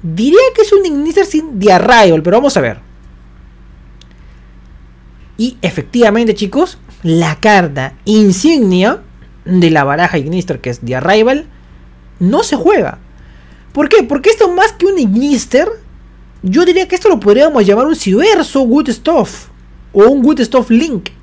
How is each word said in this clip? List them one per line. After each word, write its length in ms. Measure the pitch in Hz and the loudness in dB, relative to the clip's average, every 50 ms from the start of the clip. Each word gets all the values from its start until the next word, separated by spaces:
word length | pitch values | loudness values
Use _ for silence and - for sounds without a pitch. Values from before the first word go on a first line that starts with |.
diría 400 | - 170 160 170 220 277 320 427 523 523 494 | -10 -8 -6 -2 0 4 4 4 4 4 2
que 100 | - 427 | 0 0
es 100 | 427 415 | 2 2
un 120 | 392 392 | 2 2
Ignister 400 | 339 302 277 294 320 320 403 381 | 0 -2 -2 -4 -2 0 0 -2
sin 340 | - - 311 311 320 269 196 | 0 -2 -4 -4 -4 -8 -2
The 120 | 190 208 | 2 2
Arrival, 520 | 185 180 - 240 247 233 214 185 165 160 151 | 4 4 4 4 4 4 4 4 2 2 0
pero 140 | 175 185 226 | 0 0 0
vamos 200 | 277 285 277 190 | 0 0 -2 0
a 20 | |
ver. 200 | 139 117 104 - - - - - - - - - - - - - - - - - - - - - - - - - - - - - - - - - - - - - - - - - - - - - - - - - - - - - | -2 -2 -6 -8 -16 -20 -20 -20 -20 -20 -20 -20 -20 -20 -20 -20 -20 -20 -20 -20 -20 -20 -20 -20 -20 -20 -20 -20 -20 -20 -20 -20 -20 -20 -20 -20 -20 -20 -20 -20 -20 -20 -20 -20 -20 -20 -20 -20 -20 -20 -20 -20 -20 -20 -8 -6
Y 200 | 220 262 - - | -6 -6 -6 -6
efectivamente, 720 | - 175 - - - - - 240 240 214 202 226 233 220 214 | -8 -6 -6 -6 -10 -6 0 2 2 2 2 0 0 0 -2
chicos, 460 | - 214 190 - 269 359 359 - - - - - - | -2 -4 -4 -2 -2 -2 -2 -4 -18 -20 -20 -20 -8
la 380 | - 170 160 170 165 160 156 - | -4 -2 0 0 0 -2 -4 -2
carta 540 | - 220 208 196 175 156 139 135 131 135 - - - | 0 2 2 2 2 -2 -4 -8 -10 -10 -12 -12 -4
insignia 960 | 196 214 214 214 202 185 185 - 302 330 294 233 196 180 180 185 220 302 - - - - - - - - - - | 0 2 2 4 2 2 0 0 0 0 2 0 0 0 0 0 0 -2 -4 -10 -20 -20 -20 -20 -20 -20 -20 -8
de 240 | - 180 185 175 165 | -2 0 2 2 2
la 140 | 160 151 139 | 2 2 0
baraja 340 | 135 139 156 175 175 - 165 | 0 0 -2 -2 -2 -2 -4
Ignister, 420 | 131 147 170 185 170 185 156 127 | -6 -4 -6 -6 -6 -6 -8 -8
que 120 | - 123 | -8 -10
es 80 | 120 - | -10 -10
The 160 | - 117 127 | -8 -8 -6
Arrival, 500 | 127 127 175 196 214 220 240 262 294 339 - - - - - - - - - - - - - - - | -4 -2 0 2 2 2 0 0 -2 -6 -12 -20 -20 -20 -20 -20 -20 -20 -20 -20 -20 -20 -20 -10 -4
no 220 | 180 180 226 320 | -2 -2 0 0
se 140 | 453 - - | -2 -2 -4
juega. 420 | 262 - 330 427 330 196 - - - - - - - - - - - - - - - - - | -2 0 0 2 2 0 -4 -6 -12 -20 -20 -20 -20 -20 -20 -20 -20 -20 -20 -20 -20 -20 -12
¿Por 180 | - 269 302 - | -4 -4 -2 2
qué? 120 | - 440 | 2 2
Porque 300 | 294 233 285 277 269 403 | 2 0 -4 -2 0 0
esto 200 | 453 - 440 359 | 0 2 0 0
más 220 | 349 359 392 453 - | 2 0 -2 -2 -2
que 140 | - 349 392 | -2 -2 -2
un 100 | 392 359 | 0 0
Ignister, 720 | 269 202 190 226 262 285 294 226 - - - 262 320 403 453 - - - - - - - - - - - - - | -2 0 0 -2 0 0 -2 -2 -4 -2 0 0 0 0 -4 -12 -16 -20 -20 -20 -20 -20 -20 -20 -20 -20 -20 -10
yo 240 | - 185 185 277 359 | -8 -2 0 0 2
diría 220 | 359 339 370 370 359 | 2 2 0 0 -2
que 80 | 370 | -6
esto 140 | 359 - 427 | -2 0 0
lo 120 | 359 233 | 0 0
podríamos 440 | 190 202 208 240 285 320 302 254 208 | 2 2 2 4 2 2 2 0 2
llamar 200 | 185 202 214 254 | 2 2 0 0
un 100 | 302 320 | -2 -2
Civerso 680 | - - 196 185 214 320 440 427 359 294 - - 269 | -4 -2 -2 0 0 2 2 2 0 -2 -2 -2 -2
Good 280 | 269 233 226 294 302 - | 0 0 0 0 0 -2
Stuff 600 | 226 - - - 339 302 202 - - - - - - - - - - - - - - | -6 -6 -4 -2 0 0 -2 -2 -8 -18 -20 -20 -20 -20 -20 -20 -20 -20 -20 -6 2
o 120 | 202 202 | 4 4
un 180 | 233 277 285 240 | 4 4 2 2
Good 180 | 285 302 240 | 0 0 0
Stuff 300 | 247 240 - 262 233 - | -2 -2 0 -2 0 2
Link. 400 | 226 226 302 330 269 190 - - - - | 0 0 0 0 -6 -8 -10 -12 -18 -18